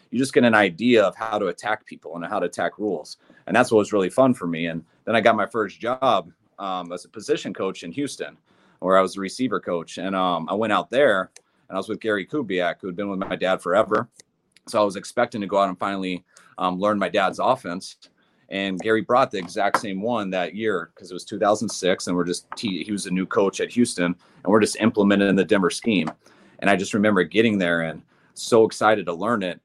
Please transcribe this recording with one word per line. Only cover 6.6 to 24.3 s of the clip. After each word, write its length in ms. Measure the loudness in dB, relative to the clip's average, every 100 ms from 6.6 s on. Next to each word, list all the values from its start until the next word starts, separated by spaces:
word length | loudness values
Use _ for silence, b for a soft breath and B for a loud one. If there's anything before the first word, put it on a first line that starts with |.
| -6 -6 -6
as 120 | -12
a 40 | -14
position 440 | -14 -4 -4 -4
coach 280 | -6 -6 -6
in 80 | -10
Houston, 440 | -8 -8 -8 -12 -14 b b b b
where 180 | 2 4
I 40 |
was 140 | 4 0
a 40 |
receiver 380 | -8 -4 -4 -2
coach. 360 | -4 -6 -6 -10
And, 160 | -6
um, 320 | -2 0 -2 -4
I 40 |
went 180 | -4 0
out 180 | 0 0
there 400 | 2 2 2 -2 -10 _ _ _
and 80 | -8
I 20 |
was 100 | -6
with 120 | -6
Gary 260 | -2 -2 -2
Kubiak, 500 | -6 -4 -2 -2 -2
who 80 | -8
had 80 | -6
been 120 | -6
with 100 | -6
my 160 | -4 -2
dad 260 | 0 -2
forever. 460 | 2 2 2 0 -2 -10 _ _ _ _ -4
So 120 | 0
I 40 |
was 120 | 0 -2
expecting 440 | -6 -2 -2 -2
to 60 | -2
go 120 | 2
out 100 | 2
and 100 | 0
finally, 460 | -4 -4 -4 -6 b b b -6
um, 200 | -4 0
learn 200 | 0 0
my 100 | 0
dad's 300 | 2 0 2
offense. 580 | 0 0 -2 -10 -12 -18 -20 _ _ _ _
And 300 | -4 -4 -4
Gary 200 | 0 0
brought 300 | 2 2 2
the 80 | -2
exact 420 | -6 -2 0 0
same 220 | -4 -6
one 280 | -4 -4 -2
that 240 | -2 -4
year 360 | -4 -2 -2 -4
'cause 160 | -14 -14
it 40 |
was 100 | -14
two 140 | -10 0
thousand 300 | 2 2 0
six, 380 | -2 0 0 0
and 100 | -2
we're 80 |
just 220 | -2 -4 -8 -8
te-, 280 | -6 -6
he 80 | -6
was 140 | -8 -4
a 40 |
new 160 | -4 0
coach 340 | 2 2 0
at 100 | -4
Houston, 360 | 0 0 2 -2
and 400 | -2 _